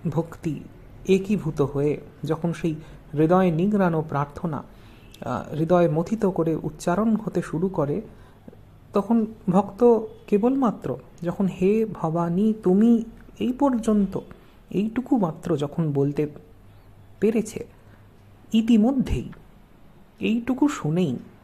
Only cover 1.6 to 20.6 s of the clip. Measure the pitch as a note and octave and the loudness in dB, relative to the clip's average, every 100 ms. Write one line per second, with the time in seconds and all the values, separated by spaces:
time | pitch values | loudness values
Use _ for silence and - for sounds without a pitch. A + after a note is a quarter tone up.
1.6 | C3+ C#3 D3 D3 - - D3 D#3 E3+ D#3+ | -2 0 -2 -2 -8 -12 -6 -2 -2 -2
2.6 | E3+ D#3 - - - C#3+ D#3+ F3+ F#3 D#3+ | -4 -4 -12 -20 -8 0 4 6 4 2
3.6 | G3 G#3 F#3 D#3+ D#3 C#3+ D3 - F3 C#3+ | 2 2 2 0 -2 -4 -4 -6 -6 -6
4.6 | - - - - - - - B2 - D3 | -10 -20 -20 -20 -20 -14 -8 -6 -6 -4
5.6 | D#3+ F3+ E3+ D3+ E3+ A3 F#3+ F3 E3 D#3 | 2 4 4 2 -2 -2 0 0 -2 -2
6.6 | E3 - - F3 A3+ G#3+ - F3+ - D#3+ | -6 -6 -2 0 0 0 -2 -6 -4 -4
7.6 | F#3+ F#3 C#3+ E3+ A3 - - - - - | -2 -2 -2 -4 -8 -20 -20 -20 -20 -20
8.6 | - - - G3+ G3 A#3 A3 - - F3+ | -20 -20 -4 -4 2 0 0 -4 0 0
9.6 | G3 - A#3+ A3+ A3 - - G#3 A#3+ C4+ | 0 4 4 4 0 -14 -2 2 2 2
10.6 | A#3+ - - C#3 - - E3+ F3+ G3 D#3 | 0 -2 -8 -8 -10 -8 -8 -2 -4 2
11.6 | F#3 A3 A3 - D#3+ E3 E3+ F3 A3 G#3+ | 2 2 0 -4 -4 -2 -2 2 0 2
12.6 | F3+ F#3+ A#3 A#3 A3+ - - - G#3+ B3+ | 2 6 6 4 0 -16 -20 -6 -4 0
13.6 | C#4+ A#3+ A3 G#3 F#3+ - - - - - | 0 2 0 2 0 -4 -10 -20 -20 -20
14.6 | - F3+ A3 B3 B3 B3+ F3 D#3 F3 D3+ | -6 -4 -2 -4 0 0 0 -4 -4 -2
15.6 | C#3+ - D#3+ C#3 C#3 D3 D3 - - - | -2 -2 -2 0 0 0 -4 -6 -20 -20
16.6 | - - - - - - G#3 A3+ A3+ - | -20 -20 -20 -20 -20 -2 0 0 -4 -10
17.6 | - - - - - - - - - A3+ | -14 -18 -20 -20 -20 -20 -20 -20 -2 0
18.6 | A3+ A3+ A3+ C4+ - C3 - - - - | 4 4 4 2 0 -2 -4 -16 -20 -20
19.6 | - - - - - _ F#3+ A#3 A#3 C4 | -20 -20 -20 -20 -20 _ -2 -2 -2 0